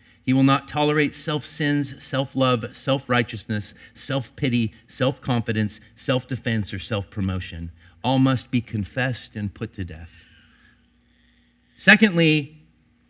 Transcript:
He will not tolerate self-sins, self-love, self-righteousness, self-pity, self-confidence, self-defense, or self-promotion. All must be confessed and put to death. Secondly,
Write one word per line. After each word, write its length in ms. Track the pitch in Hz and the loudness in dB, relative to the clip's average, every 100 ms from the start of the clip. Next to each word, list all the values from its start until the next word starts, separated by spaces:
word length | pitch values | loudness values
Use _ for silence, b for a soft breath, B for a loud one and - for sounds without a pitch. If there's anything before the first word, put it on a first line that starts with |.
| b b - | b b 0
He 80 | |
will 100 | 131 | 4
not 240 | 135 139 - | 6 4 0
tolerate 480 | 151 147 151 147 - | 0 2 2 0 -2
self-sins, 880 | - 151 - - 147 147 135 127 | -6 -6 -6 -4 0 0 -2 -6
self-love, 720 | - 131 135 131 131 123 117 - | -6 -4 -4 0 2 2 -2 -8
self-righteousness, 1000 | - 135 - 120 117 110 - 107 - - B | -2 -2 2 0 0 -6 -6 -6 -6 -14 B
self-pity, 800 | - - 135 117 - 135 120 113 b b | -14 -6 -6 -6 -4 0 0 0 b b
self-confidence, 920 | - 127 139 - 120 113 110 107 - b b | -2 -2 -2 -2 -2 0 0 -2 -4 b b
self-defense, 800 | - 127 - 127 127 113 98 | -2 -2 -2 -6 -2 -2 -4
or 60 | 95 | -8
self-promotion. 920 | - 104 98 - 95 92 92 82 85 b b b | -4 -6 -4 -4 -2 -2 -6 -10 -12 b b b
All 160 | 117 131 | 0 4
must 300 | 131 127 - | 4 2 0
be 120 | 123 | -4
confessed 760 | - 107 95 - 131 117 - 110 | -2 -6 -6 -4 -4 -4 -10 -8
and 180 | 101 | -8
put 200 | - 113 - | -6 -12 -8
to 80 | |
death. 280 | 87 80 82 - - - b b b b _ _ _ _ _ _ _ _ _ - | -10 -10 -18 -20 -20 -20 b b b b _ _ _ _ _ _ _ _ _ -2
Secondly, 800 | - 208 214 170 165 151 139 - _ _ _ _ | 6 6 6 6 4 4 0 -12 _ _ _ _